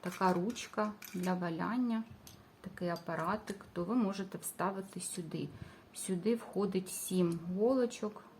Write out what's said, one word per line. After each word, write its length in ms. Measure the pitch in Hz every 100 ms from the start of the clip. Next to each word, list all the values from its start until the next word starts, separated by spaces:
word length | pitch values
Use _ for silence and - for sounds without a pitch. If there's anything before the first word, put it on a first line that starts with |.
така 320 | 180 - 190
ручка 600 | 185 190 247 - - 214 208 -
для 200 | 185 180
валяння, 720 | 180 175 165 180 240 247 226 226 - - - - -
такий 280 | - - 180
апаратик, 760 | 170 - 165 165 214 - 196 -
то 120 | -
ви 100 | 175
можете 440 | 247 202 196 190 -
вставити 640 | - - 175 196 190 185
сюди. 480 | - - 160 156 143 - - - -
Сюди 400 | - - 185 190
входить 560 | 233 - 190 202 185 185
сім 500 | - - 185 175 170 170 180
голочок. 680 | 220 262 240 - 214 208 -